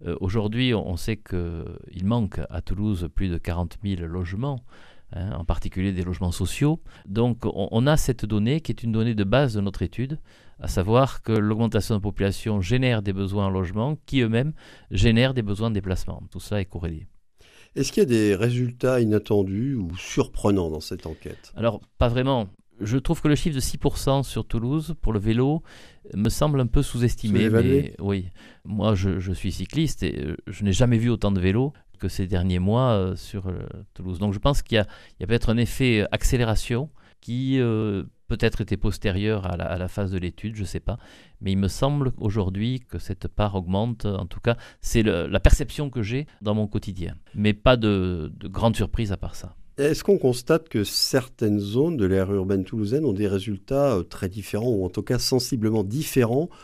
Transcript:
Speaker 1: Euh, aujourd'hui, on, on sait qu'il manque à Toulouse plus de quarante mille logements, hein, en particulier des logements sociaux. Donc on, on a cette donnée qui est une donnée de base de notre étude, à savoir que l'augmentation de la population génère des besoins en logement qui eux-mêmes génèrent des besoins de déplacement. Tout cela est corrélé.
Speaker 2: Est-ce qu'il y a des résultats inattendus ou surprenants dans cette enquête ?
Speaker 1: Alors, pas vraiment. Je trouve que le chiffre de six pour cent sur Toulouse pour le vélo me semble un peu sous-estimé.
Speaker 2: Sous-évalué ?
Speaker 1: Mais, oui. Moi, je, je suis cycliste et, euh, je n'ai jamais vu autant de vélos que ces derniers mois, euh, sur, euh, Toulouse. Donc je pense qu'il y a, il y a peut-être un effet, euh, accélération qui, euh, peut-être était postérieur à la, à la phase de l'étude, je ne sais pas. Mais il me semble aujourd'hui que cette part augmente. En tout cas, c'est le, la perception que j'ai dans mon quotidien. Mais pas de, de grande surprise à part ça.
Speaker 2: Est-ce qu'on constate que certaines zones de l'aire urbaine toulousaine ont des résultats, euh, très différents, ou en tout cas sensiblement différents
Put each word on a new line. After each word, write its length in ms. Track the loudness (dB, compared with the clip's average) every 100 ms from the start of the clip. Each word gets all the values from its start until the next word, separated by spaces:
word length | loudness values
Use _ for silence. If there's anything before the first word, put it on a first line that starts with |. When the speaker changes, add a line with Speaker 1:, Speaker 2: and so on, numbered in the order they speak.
| -8
Speaker 1:
Euh, 100 | -4
aujourd'hui, 540 | -2 0 0 0 2 0
on, 120 | -2
on 80 | -4
sait 220 | -4 -6
qu'il 880 | -4 -4 -4 -6 -10 -12 -14 -4 -2
manque 340 | 0 -2 -4 -6
à 100 | -8
Toulouse 480 | -6 -2 -2 -2 -4 -2
plus 140 | -2
de 100 | -2
quarante 400 | -4 -4 -4 -4
mille 220 | -6 -4
logements, 560 | -4 -6 -6 -4 -4 -6 -10 -20 -20 -20 -14
hein, 180 | -8 -6
en 120 | -6
particulier 480 | -4 -2 -2 -2 -2
des 120 | -2
logements 280 | -4 -2 -2
sociaux. 520 | -2 -4 0 0 0 -6 -20 -8
Donc 400 | 0 0 0 -4
on, 200 | -4 0
on 160 | 2 4
a 100 | 2
cette 300 | 2 -2 0
donnée 340 | 0 0 0
qui 100 | -2
est 120 | -6
une 80 | -2
donnée 240 | 0 0 0
de 80 |
base 320 | 2 4 4 0
de 60 |
notre 200 | -2 -2
étude, 380 | -6 -4 -6 -6 -10 -20 -20 -10
à 80 | -4
savoir 560 | 0 4 4 2 -2
que 80 | 0
l'augmentation 640 | 2 2 2 2 2 2 0
de 40 |
la 40 |
population 580 | 0 0 0 0 -2 -2
génère 400 | 0 2 2 0
des 120 | 0
besoins 340 | -2 -2 0 0
en 20 |
logement 480 | 0 -2 -2 -4 -4 -2
qui 140 | 0
eux-mêmes 340 | 2 2 0 -4 -16 -20 -6
génèrent 420 | 2 6 6 4
des 80 | 2
besoins 300 | -2 -2 -2
de 40 | -2
déplacement. 460 | -2 -2 -2 -8 -10
Tout 100 | -14
cela 220 | -4 -4
est 40 | -4
corrélé. 420 | -6 -6 -8 -12 -20 _ _ -20 -20 -14 -4
Speaker 2:
Est-ce 160 | -2
qu'il 120 | 2
y 20 | 2
a 40 |
des 260 | 4 4 4
résultats 640 | 2 0 -2 0 0 2
inattendus 720 | 4 2 2 2 2 0 -2
ou 240 | -2 -4 -8
surprenants 720 | -6 -2 -2 0 2 2 2
dans 100 | -4
cette 280 | -8 -10 -10
enquête ? 440 | -12 -12 -16 -16 -4
Speaker 1:
Alors, 260 | -4 -4 -12 -2
pas 100 | 0
vraiment. 420 | 2 0 0 -2 -10 _ -10
Je 140 | -2 0
trouve 240 | 0 0
que 60 | 2
le 80 | 2
chiffre 180 | 2
de 60 | 0
six 180 | -2 0
pour 220 | 0 0
cent 240 | 0 2
sur 200 | 0 -4
Toulouse 520 | -2 -2 0 -2 -4 -2
pour 120 | 0
le 60 | 2
vélo 420 | 2 2 4 0 -4 -20 -20 -20 -8 0
me 140 | 0
semble 300 | 2 2 2
un 60 | 4
peu 160 | 4
sous-estimé. 600 | 2 2 2 2 2 2
Speaker 2:
Sous-évalué ? 400 | 4 4 6 4
Speaker 1:
Mais, 140 | 2 -4
oui. 300 | -2 -2 -4 -12 -20 -20 -6
Moi, 300 | 0 2 2
je, 240 | 2 0
je 120 | -2
suis 180 | -4 -4
cycliste 500 | -4 -4 0 0 0
et, 180 | -4 -4
euh, 160 | -6 -8 -10
je 160 | -4
n'ai 100 | 2
jamais 240 | 4 6 6
vu 140 | 4
autant 200 | 2 2
de 80 | 2
vélos 340 | 4 2 0 -4 _ -8
que 80 | -6
ces 180 | -4 0
derniers 320 | 0 2 2
mois, 360 | 2 2 2
euh, 220 | 2 0 -4
sur, 300 | -8 -10 -8
euh, 220 | -8 -10 -14 -18
Toulouse. 240 | -12 -8 -4
Donc 160 | -2
je 60 | 2
pense 240 | 2 2
qu'il 140 | 2 2
y 20 |
a, 80 | 2 -4 -20
il 100 | -10
y 20 | 0
a 20 |
peut-être 220 | 2 2
un 80 | 2
effet, 440 | 2 2 4 4
euh, 60 | 2
accélération 800 | 2 2 2 2 2 0 -2 -4 -10 -20 _
qui, 400 | -8 -4 0 2
euh, 420 | 2 2 0 -2 -6 _ -6
peut-être 340 | 0 0 0
était 160 | -2 0
postérieur 680 | 0 0 -2 0 0 0 -2
à 120 | -4
la, 80 | -4
à 120 | -4
la 100 | -4
phase 220 | -4 -2
de 80 | -2
l'étude, 380 | -4 -6 -10 -6
je 60 |
ne 40 | -6
sais 140 | -4
pas. 180 | -4 -6 -10 -20 -20 -8
Mais 120 | -2
il 80 | 2
me 80 | 2
semble 460 | 2 0 2 0 0
aujourd'hui 640 | -2 0 0 0 -2 -4
que 180 | -8 -10
cette 300 | -8 -8 -6
part 260 | -2 -2
augmente. 520 | 0 0 0 0 -2 -4
En 200 | -4 -6
tout 140 | -4
cas, 180 | 0 0 -4 -8
c'est 240 | 0 2
le, 240 | 4 2 0
la 120 | 4
perception 520 | 6 6 4 -4 -6
que 100 | -4
j'ai 240 | -4 -4 -6 -8
dans 140 | -2 0
mon 100 | 0
quotidien. 500 | -4 -6 -8 -8 -8 -12 0
Mais 180 | 2
pas 240 | 4 4 6
de, 540 | 4 2 2 -2 -6 -10
de 120 | -10
grande 280 | 0 2 2
surprise 360 | 0 0 -2
à 60 | -4
part 180 | -6 -10
ça. 200 | -14 -16 -18 -2
Speaker 2:
Est-ce 260 | 0 0
qu'on 140 | 2 4
constate 500 | 4 0 2 0 2
que 160 | -2
certaines 760 | 0 0 2 2 0 -2 0 2
zones 360 | 0 0 0 2
de 100 | 2
l'aire 260 | 2 2
urbaine 340 | 0 0 0 -2
toulousaine 400 | -4 -2 0 0
ont 80 |
des 140 | 0 0
résultats, 680 | 0 -2 -8 -4 0 2 0
euh, 80 |
très 240 | -2 -6 -6
différents, 420 | -6 -6 -4 0
ou 160 | 0 0
en 40 |
tout 120 | -4
cas 160 | -2 0
sensiblement 640 | 2 0 0 -2 0 0
différents 640 | 0 -4 -2 2 2 2 -2 -8